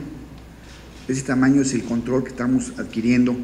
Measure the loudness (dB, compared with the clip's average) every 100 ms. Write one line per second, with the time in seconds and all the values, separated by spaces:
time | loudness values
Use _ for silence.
0 | -6 -12 -16 -18 -20 -20 -20 -20 -20 -10
1 | -6 -4 0 2 4 4 2 0 -2 -2
2 | 0 -2 -2 -4 0 0 0 -6 -8 -2
3 | 2 4 4 0